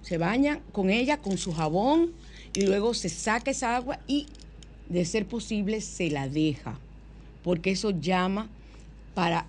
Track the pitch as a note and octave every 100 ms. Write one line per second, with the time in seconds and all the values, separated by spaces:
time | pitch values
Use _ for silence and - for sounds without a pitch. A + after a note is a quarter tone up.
0 | - E3 E3 A#3+ C#4+ D4 - - F#3+ A3
1 | B3+ D4 G3 F3+ G3 D#3+ D#3 E3+ A#3+ D#4+
2 | E4+ - - - - - G3 G3 A3 A#3
3 | F3 - A3 A#3 B3+ C4+ A#3+ B3 B3+ -
4 | - C#4+ D4 - - - - - - F3
5 | E3+ A3 G3+ A#3 - G#3+ G3 A3 G#3 -
6 | E3+ D3 C3+ D3 D#3 C#3 A#2+ A2+ - -
7 | - - - - E3+ F3+ F#3+ F#3+ G#3+ F3+
8 | D3 F#3 F#3 G3 A3 - - - - -
9 | - - E3+ E3+